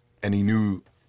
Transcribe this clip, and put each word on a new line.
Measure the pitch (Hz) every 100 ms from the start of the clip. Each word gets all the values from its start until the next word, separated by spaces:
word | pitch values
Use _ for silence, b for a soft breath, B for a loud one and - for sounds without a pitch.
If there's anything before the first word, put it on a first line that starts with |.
| _ -
and | 104
he | 101
knew | 101 110 104 95 _ _